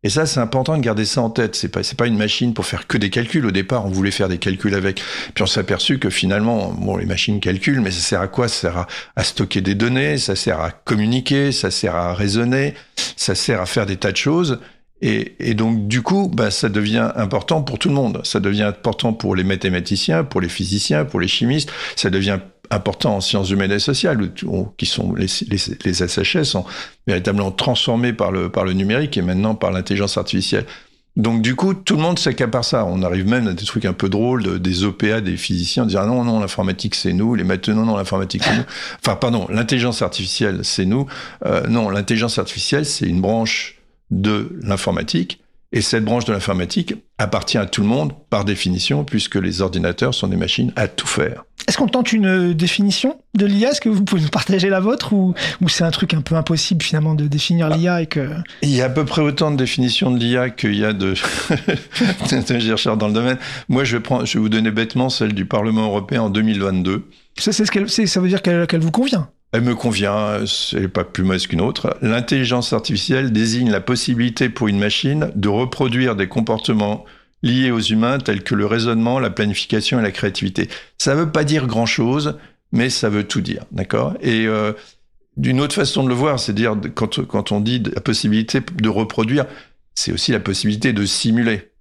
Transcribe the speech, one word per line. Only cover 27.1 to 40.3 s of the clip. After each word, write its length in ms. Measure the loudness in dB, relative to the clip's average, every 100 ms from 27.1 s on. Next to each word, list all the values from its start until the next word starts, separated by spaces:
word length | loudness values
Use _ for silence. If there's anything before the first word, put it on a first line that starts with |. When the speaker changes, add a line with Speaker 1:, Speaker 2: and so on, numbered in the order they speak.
| 0 2 0 0
Speaker 1:
transformés 600 | -2 0 0 0 2 0
par 180 | 0 0
le, 180 | 0 -2
par 160 | -2
le 100 | 0
numérique 440 | 0 2 0 0 0
et 40 |
maintenant 340 | 0 0 0 0
par 160 | 0
l'intelligence 440 | -2 -2 -2 0 -2
artificielle. 480 | -2 -2 0 -2 -2 -14 -20 _ _ -2
Donc 260 | 2 2
du 120 | 0
coup, 200 | 2 0
tout 220 | 0 0 2
le 40 |
monde 180 | 2 0
s'accapare 460 | 0 0 0 0
ça. 220 | 0 0 0
On 160 | 0
arrive 240 | 0 2 2
même 220 | 2 2
à 40 |
des 120 | -2
trucs 200 | -2 -2
un 80 | -2
peu 160 | 0 0
drôles, 340 | 2 2 2
de, 140 | 0 0
des 280 | 0 0
O 80 | 0
P 200 | 0 0
A, 80 | 2
des 160 | 0 -4
physiciens, 480 | -2 -2 0 0
dire « 160 | 0 2
Ah 40 | 2
non, 180 | 0
non, 140 | 2 0
l'informatique, 560 | 0 -2 -2 -2 -4
c'est 180 | -2 0
nous », 220 | 2 2
les 100 | 2
matheux, « 280 | 0 0 2
Non, 100 | 2
non, 120 | 2 0
l'informatique, 480 | 0 -2 -2 -2
c'est 120 | 0 0
nous. » 80 | -2 -10 -12 -4
Enfin, 120 | -2 0
pardon, « 320 | 0 0 0
L'intelligence 500 | -2 2 2 2 0
artificielle, 600 | -2 -2 -6